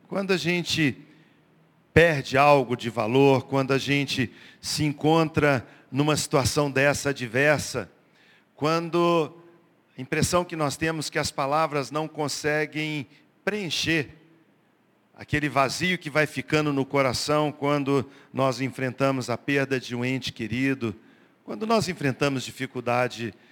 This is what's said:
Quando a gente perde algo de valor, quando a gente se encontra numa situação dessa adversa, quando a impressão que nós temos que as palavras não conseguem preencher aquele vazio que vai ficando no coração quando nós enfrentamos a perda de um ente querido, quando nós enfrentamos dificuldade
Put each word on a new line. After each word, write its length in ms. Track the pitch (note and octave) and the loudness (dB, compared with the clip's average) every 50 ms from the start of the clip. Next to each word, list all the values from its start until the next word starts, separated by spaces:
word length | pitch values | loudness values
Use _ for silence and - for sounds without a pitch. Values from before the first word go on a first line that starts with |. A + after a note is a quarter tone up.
| _ - | _ -8
Quando 240 | F3 F#3+ G3 F#3+ | -6 -4 -2 0
a 60 | F#3+ E3 | 0 0
gente 600 | C#3 E3+ F3+ F3 D#3+ - - D#3+ D3+ C3 A2 - - - - _ _ _ _ _ _ _ _ _ _ _ _ _ _ _ - | 0 0 0 0 -2 -2 0 0 0 0 0 -2 -12 -20 -20 _ _ _ _ _ _ _ _ _ _ _ _ _ _ _ 6
perde 440 | D#3 E3 E3+ D#3 C#3 B2+ - B2+ C3 | 6 6 6 4 0 -4 -2 2 4
algo 400 | C#3+ D3 D3 C#3 B2 A2+ B2 A#2+ | 6 8 6 6 4 2 -4 -4
de 120 | - A#2+ | -4 -6
valor, 540 | - B2 G#2+ A2 B2 C3+ C#3 C#3 C3+ B2 - | -4 -2 -2 2 4 6 6 6 6 4 2
quando 300 | - C3+ C3+ C3 B2+ C#3 | 0 -2 -2 0 2 0
a 40 | C3 | 0
gente 540 | - C3 C#3+ C#3+ C#3 C3+ - C3 A#2+ A#2 - - - - - _ | 0 0 0 0 0 -2 -2 -2 -2 -4 -6 -12 -20 -20 -20 _
se 240 | - - - - D3+ | -10 -6 -4 -2 -2
encontra 840 | D3 C#3 - - D3+ D#3+ D#3+ D#3+ D3+ - D3+ D3 C#3+ C#3 A#2 - - - - _ - | -2 -2 0 2 4 4 4 4 2 2 2 2 2 2 0 -2 -6 -18 -20 _ -6
numa 240 | B2 C3+ D3 D3+ D3 | 0 0 2 2 2
situação 560 | - - - D3+ C#3 B2 A2+ - D3+ D3 C#3 | 0 0 0 2 2 2 2 2 0 0 0
dessa 380 | B2+ C3+ C#3 C#3+ C3+ - - C#3+ | 2 2 4 4 2 2 -2 -4
adversa, 840 | C#3 B2+ B2+ A2+ G#2+ C3 C#3+ D3+ D3 A#2 - - - A#2+ F#2 - _ _ _ _ _ _ _ _ _ _ _ _ _ | -4 -4 -4 -2 0 2 4 4 4 2 0 -6 -6 -6 -8 -8 _ _ _ _ _ _ _ _ _ _ _ _ _
quando 840 | - C#3+ D3+ E3 E3 E3+ E3 D#3 F3 E3+ F3 E3+ E3+ D3+ B2 - - - - - _ _ _ _ _ _ _ _ - | -4 -2 0 0 0 -2 0 0 2 2 4 4 2 0 -2 -6 -16 -20 -20 -20 _ _ _ _ _ _ _ _ -12
a 40 | |
impressão 440 | C3 - D#3 D#3 D#3+ - F3+ F3+ F3 | -8 -6 -2 -2 0 0 2 0 0
que 100 | F3 E3+ | 0 -4
nós 220 | D#3+ D3+ C#3 B2+ - | -2 -2 -2 -2 -2
temos 320 | D#3+ D#3+ D#3+ D#3 C#3+ - | -2 -2 -2 -2 -4 -4
que 100 | - D#3 | -4 -4
as 120 | C#3 - | -4 -4
palavras 600 | - - C#3 C3+ D3 D#3 D#3+ D3 D3 D3 C3 - | -4 -4 -2 0 0 0 0 0 -2 -4 -4 -4
não 160 | C#3 D3+ D#3 D#3 | -4 -6 -6 -6
conseguem 1000 | D#3 D3+ D3+ C3+ - - - D3+ D3+ D3+ D3+ D3 D3+ D3+ D#3 D#3 D3+ D3 B2 - _ _ _ _ _ _ - | -6 -6 -4 -4 -4 -4 -2 -2 0 0 -2 -4 -4 -6 -6 -4 -6 -6 -8 -10 _ _ _ _ _ _ -6
preencher 720 | G3 G#3 G#3 G3 D#3 - - - D3+ E3 D#3+ B2+ - - - _ _ _ _ _ _ _ _ _ _ _ _ _ _ _ _ _ _ _ | -6 -4 -4 -4 -4 -4 -4 -2 0 0 0 -2 -4 -10 -20 _ _ _ _ _ _ _ _ _ _ _ _ _ _ _ _ _ _ _
aquele 360 | - G2+ - - D3 D3 C#3+ | -18 -10 -4 -4 -2 -2 0
vazio 480 | A#2+ C#3 C3+ A#2+ - - E3 F#3 F3+ E3+ | 2 2 2 2 0 -2 -2 -2 -2 -2
que 120 | - D3 | -4 -4
vai 160 | C3 D3+ D3+ | 0 0 0
ficando 460 | C#3 - C3 - - D#3 D3+ D3+ D3 | 0 -2 -6 -6 -2 0 0 0 2
no 140 | C#3 C3+ C3+ | 0 0 -2
coração 680 | - - C#3 C3+ B2+ A2+ - - D3 D3 D3+ D3+ D3 | 0 0 0 2 2 0 -2 -2 0 0 0 0 0
quando 580 | C3+ - C#3 C#3+ D3 D3 C#3 C3+ C#3 C3+ C3+ - - - - _ - | -2 -4 -2 0 0 0 0 0 0 0 0 -4 -10 -20 -20 _ -4
nós 280 | B2 C3+ C3+ A#2+ A#2 | -2 0 0 0 -2
enfrentamos 680 | C3+ B2 - - C3+ B2+ A#2 - C#3 C3+ C3+ C3 A#2 A#2+ | -4 -6 -6 -6 -6 -6 -4 0 0 0 0 -2 -2 -4
a 80 | A#2 - | -6 -6
perda 400 | - C#3+ C#3+ C#3 C3+ C3 C3+ B2+ | -2 -2 0 0 0 0 -2 -4
de 160 | A#2 - B2 | -4 -6 -6
um 120 | A#2+ A#2+ | -4 -2
ente 260 | B2+ C3 B2+ - - | -2 -2 -4 -6 -8
querido, 640 | - - A2+ G#2 A2+ C3 C3+ C3+ C3+ C3+ A#2+ A2 G2 - - - - _ _ _ _ _ - | -8 -8 -8 -6 -4 -2 0 0 -2 -2 -2 -6 -6 -6 -14 -20 -20 _ _ _ _ _ -14
quando 220 | - - G#3 A3 | -12 -10 -6 -2
nós 240 | A3 A#3 G#3+ E3 F3+ | 0 2 2 0 -2
enfrentamos 540 | F3 - D3+ C3+ A#2+ - D3 C#3+ C3+ B2+ - | -4 -4 -2 -2 -2 0 0 -2 -2 -2 -6
dificuldade 920 | A#2+ - - C3 - - B2+ A#2 A#2+ A#2+ B2 B2 A#2+ - A2+ A#2 G#2 - - _ _ | -8 -10 -10 -10 -10 -8 -6 -4 -2 0 0 0 -2 -4 -8 -10 -10 -10 -12 _ _